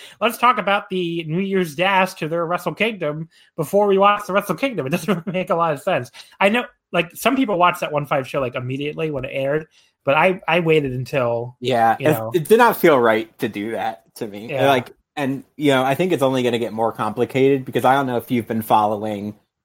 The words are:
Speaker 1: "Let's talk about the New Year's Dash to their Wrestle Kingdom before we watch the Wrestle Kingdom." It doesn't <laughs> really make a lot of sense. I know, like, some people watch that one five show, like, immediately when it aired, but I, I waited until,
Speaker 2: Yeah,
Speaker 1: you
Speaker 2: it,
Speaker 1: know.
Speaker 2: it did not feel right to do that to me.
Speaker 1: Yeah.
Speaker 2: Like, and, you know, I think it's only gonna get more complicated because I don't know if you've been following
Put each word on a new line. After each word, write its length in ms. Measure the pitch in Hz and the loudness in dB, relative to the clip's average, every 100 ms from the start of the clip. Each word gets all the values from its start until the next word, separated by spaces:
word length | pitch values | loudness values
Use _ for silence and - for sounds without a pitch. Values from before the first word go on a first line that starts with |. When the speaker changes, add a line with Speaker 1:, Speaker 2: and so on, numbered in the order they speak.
| - - | -20 -4
Speaker 1:
"Let's 180 | 220 226 | -4 2
talk 200 | 240 226 | 2 2
about 320 | 190 202 - | 0 -2 -2
the 340 | 185 170 170 160 | -4 -4 -6 -4
New 140 | 165 | -4
Year's 360 | 196 190 170 143 | 0 0 -2 0
Dash 380 | 185 190 190 - | 2 2 2 -2
to 120 | 156 | -6
their 180 | 170 165 | -4 -2
Wrestle 280 | 175 180 156 | -4 -4 -2
Kingdom 540 | 220 202 151 151 160 _ _ - | -2 -2 -6 -6 -10 _ _ -8
before 320 | 156 202 208 | -2 2 2
we 100 | 190 | 4
watch 280 | 202 208 - | 4 2 0
the 60 | |
Wrestle 220 | 196 196 165 | -2 -2 -2
Kingdom." 300 | 269 202 135 | -4 -4 -4
It 40 | |
doesn't 180 | 175 - | -4 -2
<laughs> 180 | 170 175 | -4 -4
really 120 | 180 | -6
make 120 | 180 | -2
a 60 | 170 | 0
lot 180 | 165 | 0
of 80 | 147 | -2
sense. 300 | - 156 127 - - - | -2 -2 -4 -14 -20 0
I 80 | 196 | 2
know, 160 | 233 - _ _ | 2 -2 _ _
like, 240 | 180 170 - | -4 -4 -2
some 220 | 220 262 | 0 2
people 200 | 233 175 | 0 2
watch 220 | 175 170 | 2 2
that 140 | 160 | -4
one 120 | 147 147 | -4 -2
five 220 | 147 127 | -2 -2
show, 140 | 147 | -4
like, 140 | 127 127 | -4 -4
immediately 560 | 123 135 143 156 160 | -6 -6 -6 -6 -6
when 120 | 143 | -6
it 60 | 127 | -6
aired, 360 | 139 135 151 156 _ _ _ | -4 -2 -2 -4 _ _ _
but 120 | - 151 | 0 4
I, 260 | 180 185 - | 4 2 0
I 140 | 170 | 0
waited 320 | 165 156 139 | 4 2 2
until, 640 | 127 127 143 120 117 120 - | -4 -4 -2 0 -2 -6 -8
Speaker 2:
Yeah, 340 | 123 120 113 110 | -2 2 2 2
Speaker 1:
you 80 | 151 | 2
Speaker 2:
it, 20 | |
Speaker 1:
know. 200 | 120 110 | 0 0
Speaker 2:
it 160 | 170 147 | -4 4
did 80 | 220 | 6
not 180 | 240 175 | 6 6
feel 240 | 170 139 | 4 6
right 380 | 117 110 110 - | 4 2 -2 -6
to 80 | 120 | -6
do 240 | 104 107 | -4 -6
that 420 | 107 110 113 _ - | -4 -6 -8 _ -12
to 120 | 113 | -12
me. 220 | 101 110 | -10 -8
Speaker 1:
Yeah. 180 | 139 135 | 0 2
Speaker 2:
Like, 240 | 131 123 - _ - | 2 -2 -12 _ -6
and, 300 | 135 135 - - | -4 -6 -10 -2
you 160 | 147 | 2
know, 120 | 131 | 2
I 120 | 131 139 | 2 0
think 160 | 185 | 0
it's 120 | 147 | 2
only 200 | 131 131 | 2 2
gonna 160 | 123 117 | 0 0
get 140 | 113 | -4
more 180 | 110 113 | -2 -2
complicated 720 | - 110 107 117 131 135 139 | -2 -4 -2 -2 2 2 2
because 220 | 127 120 127 | -2 0 2
I 80 | |
don't 140 | 135 131 | 2 0
know 100 | 120 | -4
if 120 | - | -2
you've 180 | 123 107 | -4 -2
been 140 | 113 | -4
following 760 | 110 113 107 107 107 104 104 104 _ _ | 0 2 2 -2 -4 -6 -8 -12 _ _